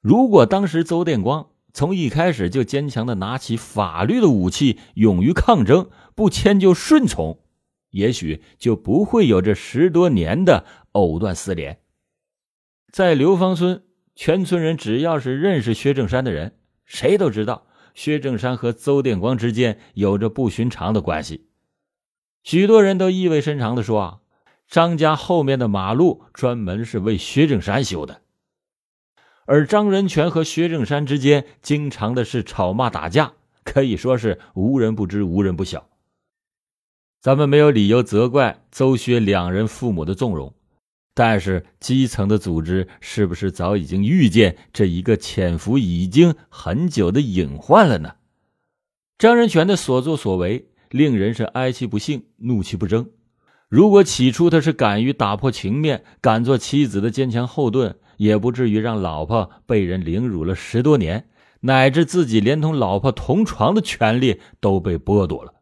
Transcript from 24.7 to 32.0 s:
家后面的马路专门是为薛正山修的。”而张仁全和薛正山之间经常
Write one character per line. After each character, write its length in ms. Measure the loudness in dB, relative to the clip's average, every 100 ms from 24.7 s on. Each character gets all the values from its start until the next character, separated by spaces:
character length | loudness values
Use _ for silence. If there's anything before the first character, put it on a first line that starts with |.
| 2 2 2
家 200 | 0 0
后 260 | -2 0
面 160 | 0 0
的 100 | -2
马 260 | -2 -2
路 320 | 2 0 0 _
专 240 | -6 -4 -4
门 300 | -6 -6 -6
是 140 | -4
为 180 | -2 -4
薛 300 | -2 0 2
正 120 | 0
山 240 | -2 -4
修 220 | -4 -6 -10
的。” 160 | -16 _ _ _ _ _ _ _ _ _ _ _ _ 0
而 200 | 2 2
张 240 | 0 2
仁 160 | 0 0
全 240 | 0 0
和 120 | -2
薛 240 | -4 -2 -2
正 160 | -2
山 220 | -2 -2 -2
之 140 | 0
间 260 | 2 2 0 _
经 300 | -4 -4 -4
常 240 | -6